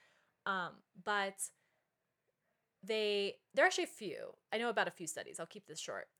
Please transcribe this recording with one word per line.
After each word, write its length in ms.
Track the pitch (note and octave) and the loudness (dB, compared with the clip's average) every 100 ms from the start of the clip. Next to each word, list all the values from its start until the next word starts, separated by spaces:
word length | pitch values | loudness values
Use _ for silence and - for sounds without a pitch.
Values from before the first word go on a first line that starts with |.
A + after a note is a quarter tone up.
| _ _ _ _ - | _ _ _ _ -2
um, 260 | F#3+ E3+ D3 _ - G3 | 0 -2 -6 _ -8 0
but 300 | G#3 G3 G3 - - _ _ _ _ _ _ _ _ _ _ _ _ | 2 2 -2 -8 -8 _ _ _ _ _ _ _ _ _ _ _ _
they, 540 | F#3+ A3 G#3 G3+ G3+ - _ - | -4 0 2 2 0 -4 _ 4
there 100 | E4+ | 6
are 40 | |
actually 160 | F4+ E4+ | 4 -2
a 40 | |
few. 460 | - G3+ C#3 - - _ | -4 -8 -6 -8 -12 _
I 60 | G#3+ | 0
know 120 | A#3+ | 2
about 180 | A3 F3+ | 2 2
a 40 | |
few 140 | - E3 | 0 -8
studies. 320 | - - - | -6 -8 -8
I'll 80 | E3 | -10
keep 200 | G#3 - | -12 -14
this 140 | D#3 | -10
short, 280 | - G2 - _ | -6 -8 -8 _